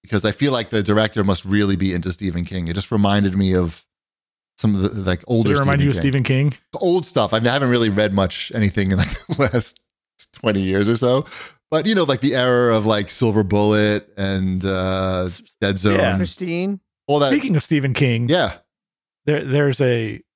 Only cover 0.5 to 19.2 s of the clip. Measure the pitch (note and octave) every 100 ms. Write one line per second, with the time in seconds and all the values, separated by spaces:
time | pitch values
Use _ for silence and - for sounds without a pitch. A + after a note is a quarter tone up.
0.5 | B2+ A2 A2 G#2 G#2+ A2 A2+ G2+ F2+ G2
1.5 | G#2 G2+ F#2+ F#2+ F2 E2+ F2+ G2 E2+ E2+
2.5 | F#2 E2 E2+ - A2 G2+ G2+ G2 F#2+ F#2+
3.5 | F#2 F2 - _ _ _ _ _ _ _
4.5 | - A2 G2 F#2+ G#2 F#2 F2+ - A#2 A2
5.5 | C#3+ C#3 C#3 C#3 G2+ C#3 C3+ A#2+ C3 D3
6.5 | - _ - F3+ F3+ - C3+ G#2+ A2 A#2+
7.5 | C3+ C3 B2 A2+ G2 G#2+ G2 F#2 - -
8.5 | A2+ G#2 G#2 F#2+ F#2 F#2 - - E3 C3+
9.5 | B2 - - _ _ _ _ - - A2+
10.5 | G2 F#2+ F#2+ G#2 A#2 B2 C3 - - -
11.5 | _ _ D#3 E3+ G#3 D3+ B2+ C3+ C3 B2+
12.5 | B2 A#2+ A2 G#2+ G#2 G#2 - A#2 G#2 G2
13.5 | G#2 G#2 G#2+ G#2 G#2 - - G2 G2 F#2
14.5 | F#2 G2 F#2+ F#2 F#2+ F#2+ F#2 F2+ E2+ -
15.5 | _ G2+ G2 G2+ G2 C3+ F#2+ F2 - F3+
16.5 | E3+ F#3+ G3 _ _ - D3 C#3 C#4+ C4+
17.5 | D#3+ - D3+ C3+ A#2+ C3+ A#2 A#2+ F3 A2
18.5 | - _ _ _ _ _ _